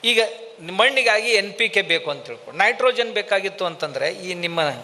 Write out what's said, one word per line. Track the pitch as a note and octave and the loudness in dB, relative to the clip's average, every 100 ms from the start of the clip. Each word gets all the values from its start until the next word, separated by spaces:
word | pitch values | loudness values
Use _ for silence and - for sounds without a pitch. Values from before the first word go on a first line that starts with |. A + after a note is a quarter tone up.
ಈಗ | A#3 A3+ A3 - - - E3 | 2 2 2 -2 -14 -16 -12
ಮಣ್ಣಿಗಾಗಿ | F#3+ B3 C4+ A#3 G#3+ A3+ | 2 4 4 4 4 4
ಎನ್ | A3 G3+ | 2 0
ಪಿ | - A3+ | -2 0
ಕೆ | G3+ | 2
ಬೇಕು | F3 E3 D3+ | 2 0 0
ಅಂತ | C#3+ | -6
ತಿಳ್ಕೊ. | B2 A#2 - | -8 -14 -12
ನೈಟ್ರೋಜನ್ | C#3+ G#3 B3 B3+ A3 A#3 | 0 2 4 2 2 -2
ಬೇಕಾಗಿತ್ತು | G#3 G3+ G3 F#3+ - F3+ | -2 0 -2 -2 -4 -6
ಅಂತಂದ್ರೆ | E3 D3+ C3+ D3 F#3 | -4 -6 -2 -4 -4
ಈ | F3+ | -8
ನಿಮ್ಮ | F3+ F3 E3+ D3+ B2 | -6 -4 0 0 -2